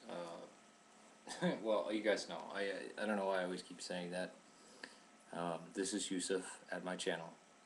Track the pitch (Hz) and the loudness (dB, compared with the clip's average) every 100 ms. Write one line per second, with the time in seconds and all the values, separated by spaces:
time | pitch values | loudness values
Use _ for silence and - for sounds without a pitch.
0 | - 87 85 - 76 - - - - - | -8 -6 -6 -8 -12 -16 -20 -20 -20 -20
1 | - - - - 180 143 110 101 - 107 | -20 -16 -10 0 2 2 4 4 4 4
2 | 104 98 - 82 - 98 98 92 - - | 6 4 2 -6 -4 -2 0 -2 -4 -2
3 | 107 104 95 95 90 90 - 87 - 90 | 2 4 4 4 2 0 -6 -8 -4 -2
4 | 87 90 87 - - - - - - - | 0 -2 -2 -6 -20 -20 -20 -14 -14 -14
5 | - - - 87 87 82 85 98 95 101 | -20 -20 -8 -2 0 -2 -2 0 2 2
6 | - 92 - 95 - - - 90 92 92 | 2 0 2 2 0 -10 -6 -4 -2 0
7 | 95 82 82 - - - | 0 0 -2 -12 -20 -20